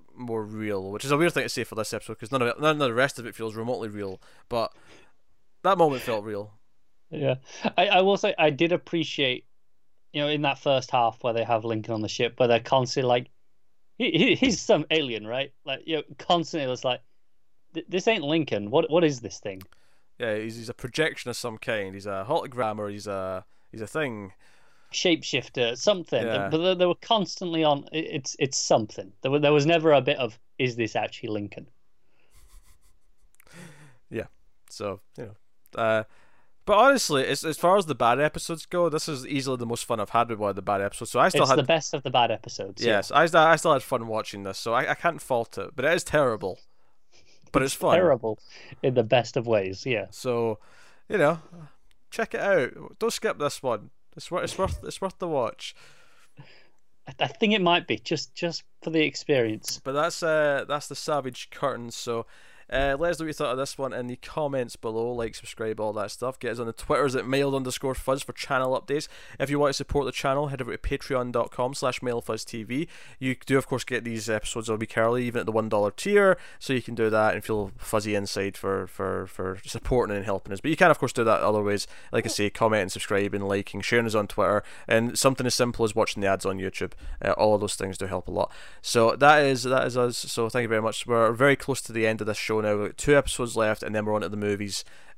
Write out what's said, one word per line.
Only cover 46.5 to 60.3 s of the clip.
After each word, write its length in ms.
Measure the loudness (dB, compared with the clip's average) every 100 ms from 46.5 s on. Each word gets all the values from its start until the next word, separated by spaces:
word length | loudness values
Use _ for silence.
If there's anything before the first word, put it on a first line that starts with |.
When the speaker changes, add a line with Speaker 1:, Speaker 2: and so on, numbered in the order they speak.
| -6 -16 -20 -20 -20 -20 -20 -20 -20 -2
Speaker 1:
But 120 | 0
it's 100 | 0
Speaker 2:
It's 80 | 0
Speaker 1:
fun. 140 | 4 4
Speaker 2:
terrible 440 | 4 2 0 -6 -12 -20 -18 -4
in 100 | 0
the 100 | 2
best 340 | 4 2 2 -2
of 100 | 2
ways, 380 | 2 2 -6 -4
yeah. 200 | -4 -4
Speaker 1:
So, 480 | -8 -4 -2 -2 -4 -10 -20 -20 -20 -4
you 80 | 2
know, 220 | 2 2 -8 -20 -20 -20 -20 -20 -14
check 240 | -8 -6 -2
it 60 |
out. 580 | 2 2 2 -4 -16 -4
Don't 120 | -4
skip 280 | -2 -4 -2
this 240 | -4 -2
one. 260 | -4 -4 -6 -20 -20 -18
It's 140 | -8
wor-, 140 | -6
it's 140 | -4 -2
worth, 260 | -2 -2
it's 180 | -8 -8
worth 160 | -8 -6
the 100 | -4
watch. 480 | -2 -2 -4 -14 -16 -20 -20 -20 -20 -20 -20 -20 -20 -20 -20 -20 -20 -14
Speaker 2:
I, 60 | -2
I 80 | -2
think 260 | 2 2
it 80 | 4
might 260 | 4 4 2
be 100 | -4
just, 380 | -2 -4 -4 -6
just 280 | -6 -6 -14 -12
for 80 | -2
the 100 | 2
experience. 800 | 2 0 0 2 2 -2 -8 -10
Speaker 1:
But 100 | -4
that's, 280 | -2 -2 -2
uh, 440 | 0